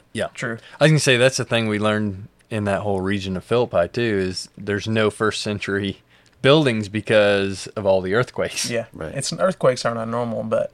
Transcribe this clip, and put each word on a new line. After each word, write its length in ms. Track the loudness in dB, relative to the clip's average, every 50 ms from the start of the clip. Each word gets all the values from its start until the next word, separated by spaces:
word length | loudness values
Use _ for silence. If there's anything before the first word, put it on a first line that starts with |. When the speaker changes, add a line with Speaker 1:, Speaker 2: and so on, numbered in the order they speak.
| _ _ -8
Speaker 1:
Yeah. 160 | -8 -8 -8 -6
Speaker 2:
True. 240 | -8 -8 -8 -8 -10 -14 -14 -4 2
Speaker 1:
I 60 | 4
was 60 | 6
gonna 80 | 6 6
say 160 | 4 4 4
that's 220 | 4 4 4 2 0
the 60 | -4
thing 200 | -2 0 0 0 0
we 100 | 0 0
learned 500 | 0 0 0 0 -2 -4 -6 -8 -14 -18 _ _ _ -8
in 140 | -6 -4 -2
that 180 | 0 -2 -2 0
whole 180 | -2 -2 0
region 360 | 0 0 -2 -2 -2 -4 -6 -6
of 60 | -4
Philippi 440 | -2 0 0 0 0 2 0 0 0
too, 120 | 0 -2 -2
is 480 | 0 0 0 0 -2 -4 -6 -10 -14 _ -12
there's 280 | -6 -4 -4 -2 -2
no 220 | 0 0 2 2 2
first 300 | 2 2 0 0 0 -2
century 640 | -4 -4 -4 -6 -4 -4 -2 -2 -2 -4 -6 -8 _ _ _ _ _ _ _ _ 4
buildings 460 | 6 6 6 6 2 0 -2 -4 -4
because 760 | -6 -6 -2 2 4 4 6 6 4 2 2 -2 -4 -6 -10 -10
of 180 | -8 -4 0
all 160 | 2 2 2 2
the 100 | 0 0
earthquakes. 540 | 0 0 0 -2 -4 -4 -4 -4 -6 -6 -4
Speaker 2:
Yeah. 140 | -4 -6 -6 -8 -10
Speaker 3:
Right. 220 | -12 -10 -10 -8
Speaker 2:
It's, 180 | -8 -8 -6 -4
earthquakes 520 | -2 0 -2 0 2 2 2 2 2 -2
are 80 | -4 -4
not 140 | -4 -6 -4
normal, 340 | -4 -4 -4 -4 -4 -6 -4
but 300 | -2 -2 -2 -2 -4